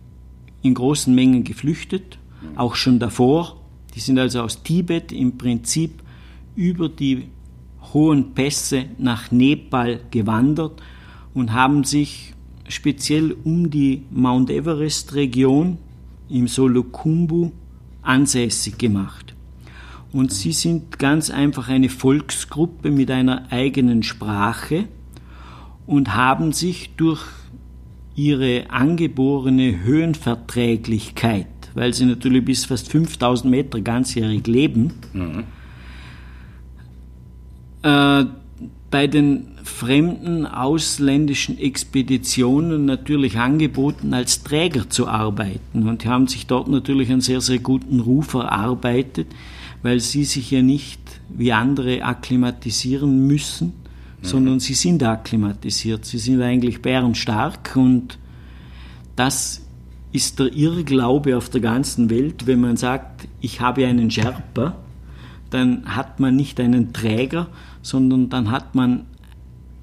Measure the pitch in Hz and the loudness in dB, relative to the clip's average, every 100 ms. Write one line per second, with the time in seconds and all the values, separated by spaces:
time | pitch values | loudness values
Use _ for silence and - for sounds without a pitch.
0 | - - - - - - 135 123 131 147 | -20 -20 -20 -20 -20 -2 0 2 2 0
1 | 131 127 131 127 - 110 139 170 - 190 | 4 6 6 4 0 -4 -4 -4 -4 -8
2 | - - - - - - 123 - 131 123 | -8 -20 -20 -18 -14 -4 -4 0 2 2
3 | 110 - 127 160 170 - - - - 110 | 2 2 4 4 0 -12 -20 -20 -18 -10
4 | 135 127 127 123 113 - - 170 170 165 | 0 2 2 -2 -4 -6 -2 -2 0 -4
5 | - - 127 117 123 117 - 156 165 - | -4 -2 -2 -2 -2 -2 -2 -2 -2 -6
6 | - - - - - - 175 175 156 - | -20 -20 -20 -20 -12 -2 -2 0 -4 -2
7 | 139 127 127 - - - - - - 147 | -2 -2 -4 -18 -20 -20 -20 -20 -2 2
8 | 156 147 120 131 139 - - 135 127 - | 4 4 2 -2 -2 -2 -2 -2 -4 -4
9 | 127 113 - 123 131 147 - 127 120 117 | -2 -2 0 4 4 2 -2 -2 -2 -4
10 | - 117 107 110 135 151 156 - - - | -4 -2 0 2 2 2 -4 -8 -20 -20
11 | - - - 131 117 120 131 147 135 147 | -20 -20 -10 -4 -2 2 4 4 2 0
12 | 143 - - - - - - - 151 131 | -2 -6 -18 -20 -20 -20 -12 -4 -2 -2
13 | - 151 156 - 160 170 165 147 139 135 | 0 0 0 -2 -2 0 0 2 2 0
14 | - 123 127 127 131 143 151 151 156 - | -4 0 2 4 2 0 -2 -2 -2 -4
15 | - 143 139 120 131 139 180 170 - - | -4 -2 0 4 4 4 2 -2 -10 -20
16 | - - - 127 120 - 131 123 123 - | -20 -20 -6 -2 0 2 4 4 0 -4
17 | 160 160 170 170 170 - - - - - | 0 2 2 0 -2 -6 -20 -20 -20 -8
18 | - 131 139 127 117 - 107 - 117 98 | 0 2 4 2 0 -2 -6 -2 0 0
19 | 98 - - - - - - - - - | -2 -10 -20 -20 -20 -20 -20 -20 -20 -20
20 | - 135 131 98 135 156 170 165 - - | -6 -2 0 0 -2 -2 0 -2 -4 -2
21 | 139 156 151 131 143 139 117 131 127 - | 2 2 0 0 0 0 0 2 2 2
22 | 135 147 147 - - 143 170 - 151 139 | 2 2 0 -10 -8 -2 -2 -2 0 0
23 | 131 131 127 127 - 123 135 131 123 113 | 2 2 2 0 -4 -2 0 2 2 2
24 | 110 - 104 104 107 117 - 156 220 - | 0 -6 -6 -2 -2 -2 -4 -4 -4 -10
25 | - - - - - - - - - 143 | -20 -20 -20 -20 -20 -20 -20 -16 0 0
26 | 123 104 127 135 160 - 175 175 - - | 2 2 2 2 0 -2 -4 -6 -10 0
27 | 160 151 - - - - - - - - | 0 0 -8 -18 -20 -20 -20 -20 -20 -20
28 | - - 147 135 131 123 - 123 139 170 | -12 -2 2 2 2 0 -2 0 2 2
29 | 156 131 135 143 131 131 131 87 104 156 | -2 0 0 0 2 2 2 0 0 2
30 | 165 147 117 117 - 123 120 110 113 110 | 0 -2 -4 -6 -4 -2 0 0 -2 -4
31 | - - 117 104 - - - - 123 117 | -4 -4 -2 0 -4 -14 -12 -4 -2 2
32 | 127 120 135 127 120 123 - 127 - 156 | 2 2 2 2 2 -2 -2 -6 0 0
33 | 160 - 123 123 127 127 143 113 98 120 | 0 0 0 2 2 0 0 -4 -2 -2
34 | 123 117 110 104 113 120 151 117 143 - | -2 -2 -2 -2 2 2 2 2 0 -2
35 | - 98 82 80 117 - - - - - | -12 -8 -6 -8 -10 -14 -20 -20 -20 -18
36 | - - - - - - - - - - | -18 -20 -20 -20 -20 -20 -20 -20 -20 -20
37 | - - - - - - - - 151 143 | -20 -20 -20 -20 -20 -20 -20 -4 2 4
38 | 143 139 127 - - - - - - 143 | 6 4 2 -2 -18 -16 -16 -16 -2 0
39 | 143 147 143 139 - - - - 120 143 | 2 4 4 2 -4 -16 -14 -8 2 4
40 | 170 175 170 165 147 120 131 160 - - | 4 0 -2 -2 -2 -2 0 0 0 0
41 | 139 139 151 135 - 127 147 127 - 135 | 2 4 2 0 -4 -2 -4 -4 -2 -2
42 | 123 127 - 127 123 139 165 156 139 131 | 0 0 0 0 4 4 2 0 0 0
43 | - 147 131 110 127 151 156 127 143 - | 0 0 0 2 2 2 2 0 -2 -2
44 | 139 127 120 - - 147 175 139 - - | -4 -2 -2 -4 -2 0 0 0 -2 -2
45 | 120 110 107 104 98 107 - 117 110 117 | 0 0 -2 -2 -6 -6 -6 -2 0 0
46 | 110 127 131 120 - 127 - 139 127 135 | 0 2 2 0 -2 -2 0 -2 0 0
47 | 123 131 127 131 127 127 123 131 - 127 | 2 2 2 0 0 0 2 0 2 0
48 | 113 135 151 127 - 95 113 123 123 123 | 4 2 2 -2 0 0 0 -2 0 0
49 | 135 - 78 - - - - - 120 123 | -2 -6 -10 -12 -18 -18 -18 -8 0 0
50 | 117 143 139 139 113 131 127 147 - - | 0 -2 -2 -4 0 4 4 2 -4 -16
51 | - - - - 120 110 127 143 127 127 | -18 -20 -14 -2 2 4 2 0 0 -2
52 | 123 117 - 127 123 120 117 - 127 135 | -2 -6 -2 0 0 -2 -6 -6 -2 0
53 | 143 131 135 147 - - 170 - - - | 2 4 4 2 -2 -6 -6 -8 -18 -20
54 | - - 92 131 131 131 127 131 175 170 | -20 -12 -4 0 2 2 0 -2 2 2
55 | 117 110 - 113 104 101 123 - 113 110 | 2 -2 -2 0 0 -4 -6 -4 -4 -6
56 | - 120 113 131 123 127 120 - 131 131 | -6 -6 0 2 4 2 0 -2 -2 2
57 | 123 107 - 107 139 - - 131 127 123 | 2 0 -2 -2 -2 -4 -2 4 6 4
58 | 123 - - - - - - - - - | 2 -14 -18 -20 -20 -20 -20 -20 -20 -20
59 | - - 131 - - - - - - - | -12 -2 -2 0 -6 -8 -16 -20 -20 -20
60 | - 135 - - 131 151 156 175 139 131 | -6 -4 -4 0 -2 2 0 0 0 2
61 | 120 143 143 123 - 131 113 120 139 - | 4 2 2 0 0 -2 0 0 -2 0
62 | 117 117 147 - 123 123 123 113 123 131 | 2 2 0 -2 2 2 4 0 -2 -4
63 | - - - - 123 - 123 127 123 123 | -8 -18 -18 -8 -8 -2 0 2 2 4
64 | 110 110 113 - - - 151 - - - | 2 0 -2 -4 -8 -2 -2 -4 -14 -20
65 | - - - - - 131 123 123 - 110 | -18 -18 -18 -18 -6 0 0 0 -4 -8
66 | 117 - 131 131 139 - 123 123 110 - | -6 0 2 4 2 0 2 4 2 -2
67 | 110 110 131 165 175 - - - - 135 | -2 0 0 -2 -4 -10 -20 -16 -4 2
68 | 131 131 123 127 107 131 - 131 123 123 | 4 4 2 0 -2 -2 -2 0 2 0
69 | - - - - - - - - | -4 -20 -20 -20 -20 -20 -20 -20